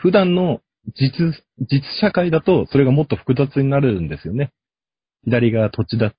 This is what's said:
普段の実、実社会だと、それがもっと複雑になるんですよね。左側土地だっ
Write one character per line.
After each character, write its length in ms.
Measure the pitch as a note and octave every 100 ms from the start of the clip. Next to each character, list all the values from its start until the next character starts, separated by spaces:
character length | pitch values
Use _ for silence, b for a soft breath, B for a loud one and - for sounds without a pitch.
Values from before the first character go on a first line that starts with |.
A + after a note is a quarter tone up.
普 100 | F#3
段 240 | G3+ F3+ F3
の 260 | F3+ C3 _ _ - -
実、 380 | C3+ - E3+ D3+ _ -
実 220 | C3 C#3 - -
社 120 | G#3
会 200 | - F3
だ 100 | D#3+
と、 240 | - E3 -
そ 100 | C3+
れ 80 | C3
が 60 |
も 120 | C#3+
っ 40 | D3
と 80 | A2+
複 200 | - B2+
雑 260 | C#3 C#3+
に 80 | C3+
な 100 | C#3
る 220 | C3+ G2
ん 80 | D#2
で 100 | D2
す 60 | D#2+
よ 60 |
ね。 180 | A2+ C#3+ _ _ _ _ _ _ _
左 280 | - A#2+ A#2
側 180 | A2+ G#2+
土 160 | - G2+
地 120 | A2+
だ 100 |
っ 80 | G#2+